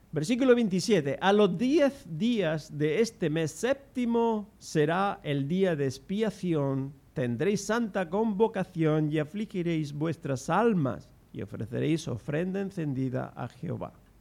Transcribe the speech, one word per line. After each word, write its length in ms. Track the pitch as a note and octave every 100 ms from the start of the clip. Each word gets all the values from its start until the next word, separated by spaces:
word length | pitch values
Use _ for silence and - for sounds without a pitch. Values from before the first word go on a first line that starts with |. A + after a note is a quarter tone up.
| -
Versículo 440 | - D#3 A#3+ C4 A#3+
veintisiete. 640 | A3 F3+ - G3 C#3 -
"A 100 | F#3
los 240 | G#3 G#3 E3+
diez 480 | B3+ D#4 C#4 - F3
días 680 | D#3+ A3+ A#3 E3 D#3+ - D3+
de 220 | D3+ D#3
este 280 | A3+ - E3+
mes 220 | D#3 D#3+
séptimo 960 | - A#3+ C#4 - B3+ A#3+ A#3 A#3 A3 G3 -
será 600 | - D#3+ D3 F3 G3+ -
el 240 | D3+ C#3+ C#3
día 280 | F3+ F#3+ D#3
de 100 | C#3
expiación. 1080 | - - G3 A3 G3+ F3+ D#3+ C#3 C3+ C#3 D3 _
Tendréis 520 | - B2 A#2 F3 G3+ G3+
santa 440 | A3+ A3+ G3 E3+
convocación 1040 | G3 A3+ G3 A3 G#3 F3+ E3 D#3 D#3 D3+
y 60 | D3+
afligiréis 720 | D3 G#3 A3 F#3 E3+ D#3+ C#3+
vuestras 560 | D3 E3 - C#3+ C3 -
almas 600 | F3 A#3+ F#3 C3 E2 - - _
y 80 | -
ofreceréis 680 | F#2+ G#2+ A2+ B2 C3+ D#3+ C3+
ofrenda 520 | A2 - D3 F#3 F#3+
encendida 720 | G3 F#3+ D3 C3 C3 B2+ B2+ -
a 120 | B2
Jehová." 460 | - E3+ A#2 - - _ -